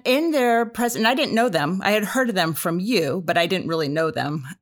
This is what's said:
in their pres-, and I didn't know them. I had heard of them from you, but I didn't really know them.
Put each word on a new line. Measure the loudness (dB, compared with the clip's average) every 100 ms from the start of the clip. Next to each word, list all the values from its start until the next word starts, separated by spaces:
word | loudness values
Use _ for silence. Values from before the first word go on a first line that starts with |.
| 0
in | 2 2
their | 2 4 2 0
pres-, | -2 -2 2
and | 2
I |
didn't | 2 0 2
know | 2
them. | 0 0 0
I | 0
had | 0
heard | 0 -2 0
of | 0
them | 0
from | -2 -2 -2
you, | 0 0 0 -2 0
but | 0
I | 0
didn't | -2 -2
really | -2 -2
know | 0 -2
them. | -2 -4 -6 -8 -8